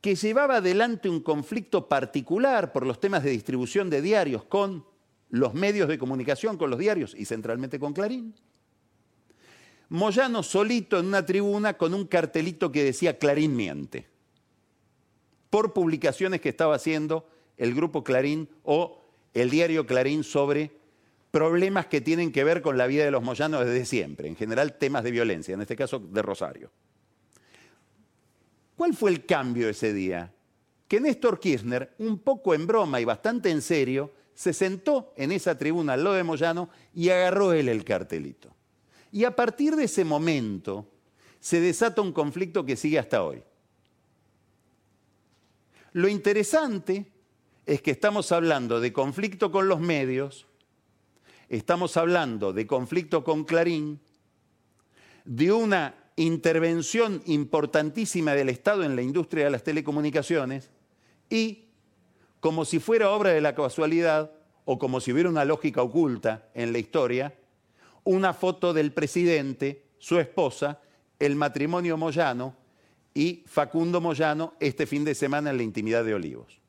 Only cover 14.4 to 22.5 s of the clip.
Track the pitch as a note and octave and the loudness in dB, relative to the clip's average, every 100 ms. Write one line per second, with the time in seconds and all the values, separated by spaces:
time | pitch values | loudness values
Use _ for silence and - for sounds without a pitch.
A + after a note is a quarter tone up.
14.4 | _ _ _ _ _ _ _ _ _ _ | _ _ _ _ _ _ _ _ _ _
15.4 | _ G3+ A3 - E3+ D#3 D#3 C3 F#3 F3+ | _ 2 2 2 0 2 0 0 -2 0
16.4 | D3 - D#3+ D3 - D#3+ D3+ D#3+ - _ | -2 2 2 2 0 -2 -2 -4 -6 _
17.4 | _ _ D#3 D3+ D#3+ D3+ - B2+ C#3 D3+ | _ _ -2 0 -2 -2 0 2 2 -2
18.4 | D#3 - - D3+ E3+ - _ _ _ A#2 | -6 -12 0 2 0 -6 _ _ _ 0
19.4 | B2 D3 E3+ D#3+ B2 B2+ C3 D3+ D3 D3 | 2 4 2 2 2 2 2 0 -2 0
20.4 | C#3+ C#3+ D3+ - _ _ _ _ _ D#3 | 2 0 -2 -10 _ _ _ _ _ 0
21.4 | D#3+ E3+ F#3+ G3 E3+ D3 C3 E3 E3+ C3+ | 2 2 2 0 0 -2 0 0 0 2
22.4 | C#3+ | 2